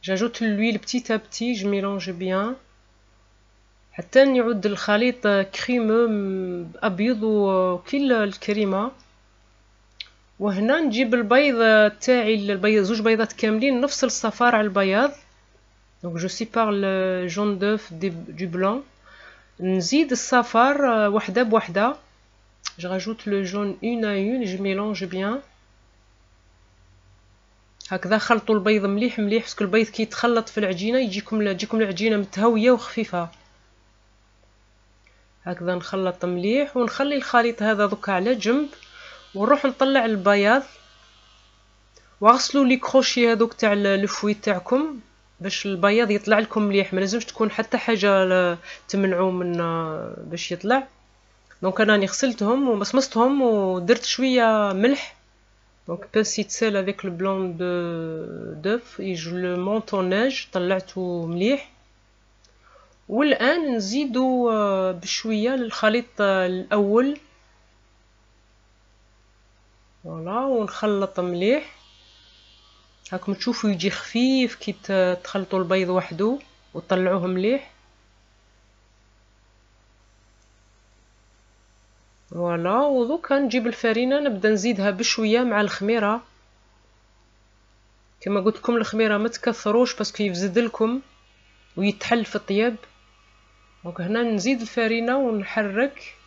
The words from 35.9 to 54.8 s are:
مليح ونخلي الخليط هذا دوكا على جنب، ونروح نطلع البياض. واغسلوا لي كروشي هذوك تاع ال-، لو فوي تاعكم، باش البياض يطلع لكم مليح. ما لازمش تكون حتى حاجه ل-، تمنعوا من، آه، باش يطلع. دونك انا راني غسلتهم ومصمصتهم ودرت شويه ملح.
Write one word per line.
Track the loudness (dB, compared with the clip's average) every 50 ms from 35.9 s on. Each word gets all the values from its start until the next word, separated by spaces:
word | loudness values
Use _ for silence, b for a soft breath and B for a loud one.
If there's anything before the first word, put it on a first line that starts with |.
| -4 -2 -2 -2 -4 -4 -4
مليح | -4 -2 -2 0 0 2 0 0 0 -2 -2
ونخلي | -2 -2 -2 -2 -2 0 0
الخليط | -2 -4 2 2 4 4 4 0 0 0
هذا | 0 2 2 2
دوكا | 0 0 -4 -4 -2
على | -2 0 2 0 0
جنب، | 0 2 0 2 2 0 -2 -6 -16 B B B B B B B B B B B
ونروح | -2 2 4 4 4 4
نطلع | 0 0 2 2 4 4 4 4
البياض. | 4 2 2 4 4 4 6 6 6 4 4 2 -2 -16 -20 -20 -20 _ _ _ _ _ _ _ _ _ _ _ _ _ _ _ _ _ _ _ _ _ b b b b b
واغسلوا | 6 6 6 6 4 0 2 4 4
لي | 4 4 2
كروشي | 0 2 4 4 4 4 2 2 4 4
هذوك | 4 4 2 0 0
تاع | 0 2 2 2
ال-، | 4 2 2 2 2
لو | 0 -2
فوي | -4 -2 -2 -2 -2
تاعكم، | 0 0 -2 -2 -2 0 0 0 0 0 0 -6 -10 -16 _ _ _ _ _ _ _
باش | -8 -8 -6 -6 -4
البياض | -4 -4 2 2 2 4 4 2 2
يطلع | 0 -2 2 2 2 2
لكم | 2 0 0 0
مليح. | 0 2 2 2 0 2 0
ما | -2
لازمش | -2 0 -2 -4 -6
تكون | -8 -4 -2 -2 -2
حتى | 0 -4 -4 -2 -2 -2
حاجه | 0 0 0 2 4 4 4 4 4
ل-، | 4 4 4 4 2 0 -2 B B B B B _
تمنعوا | -2 0 2 2 2 2 2 0
من، | 0 -2 -2 -2 -2 -2
آه، | -2 -2 -2 -2 -4 -4 -6 -8 -8 -10 -12 -12
باش | -12 -12 -10 -10 -8 -8
يطلع. | -8 -6 0 0 0 0 0 -4 _ _ _ _ _ _ _ _ _ _ _ _ -18 _
دونك | -4 -4 0 2
انا | 4 4 4
راني | 4 2
غسلتهم | 0 -2 -2 -2 -2 -2 0 0 0 2 2 2 2
ومصمصتهم | 0 0 -2 0 0 0 0 0 2 2 2 4 4 2
ودرت | 2 2 2 2 2 0 -2 -2 2 2 0 0 2
شويه | -6 -4 -2 0 2 2 4 4 4 4 2 2 0 0
ملح. | 2